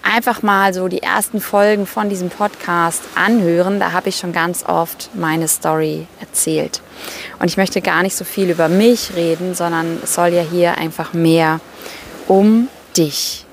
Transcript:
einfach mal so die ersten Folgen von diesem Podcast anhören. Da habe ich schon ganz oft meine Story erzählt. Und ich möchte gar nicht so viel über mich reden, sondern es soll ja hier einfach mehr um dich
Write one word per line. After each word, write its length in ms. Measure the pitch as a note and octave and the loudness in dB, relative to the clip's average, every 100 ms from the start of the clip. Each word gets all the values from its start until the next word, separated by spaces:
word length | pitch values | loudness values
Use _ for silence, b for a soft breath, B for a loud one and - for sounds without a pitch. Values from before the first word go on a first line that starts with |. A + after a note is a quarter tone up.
einfach 400 | - A3+ B3 A3+ | 0 0 0 0
mal 320 | G#3+ G3 G3 | 2 4 4
so 140 | F#3 F#3 | 2 -2
die 140 | F#3 | -2
ersten 380 | - A3 - G#3 | 0 -2 -2 -6
Folgen 460 | - G3+ G#3 G#3 G3 | 0 2 4 2 -2
von 240 | - G#3 | -4 -4
diesem 180 | G3 F3+ | -2 -6
Podcast 720 | - G#3 - - E3+ E3+ - - | -2 -4 -4 -2 0 0 -2 -8
anhören. 680 | - F#3+ A#3 E3+ E3+ F3+ G3+ | -2 2 4 4 2 2 0
Da 120 | F#3 | 0
habe 180 | F3 F#3+ | 0 -2
ich 80 | - | -6
schon 160 | F3 | -4
ganz 280 | E3+ E3 F3 | -2 -2 -2
oft 460 | - E3+ E3+ - - | -2 -2 -2 -6 -12
meine 340 | G#3+ D#3+ D#3+ D#3+ | -4 -2 0 0
Story 580 | - D#3+ D#3+ D#3 D#3 E3 - | -2 0 0 0 -4 -10 -16
erzählt. 640 | - - - D#3 - - B B B B B B | -8 -4 -2 -2 -4 -8 B B B B B B
Und 100 | F3+ | -2
ich 80 | F#3+ | 0
möchte 240 | F#3 G3 | 0 0
gar 220 | F3+ E3 | 0 0
nicht 120 | F#3+ | 0
so 100 | - | -4
viel 260 | F#3 - F#3 | -8 -2 -2
über 180 | E3 D#3+ | 2 2
mich 480 | F#3 A3+ A#3 - F#3 | 6 6 4 0 -2
reden, 380 | E3+ E3 F3+ | 0 0 -4
sondern 440 | F3 E3+ E3 E3 E3 | -2 -2 -2 -4 -6
es 120 | - | -4
soll 140 | - F3 | 0 2
ja 140 | F3 | 2
hier 340 | E3 F3 E3+ - | 0 2 2 2
einfach 380 | E3 D#3+ D#3+ | -4 -6 -6
mehr 460 | E3+ E3 E3 D#3+ D#3+ - B B B B B - | 2 4 6 4 0 -6 B B B B B 2
um 400 | F#3+ G#3 A3 B3+ - - - | 6 6 4 2 -6 -4 0
dich 480 | D3+ - - - - | 0 -2 -8 -10 -16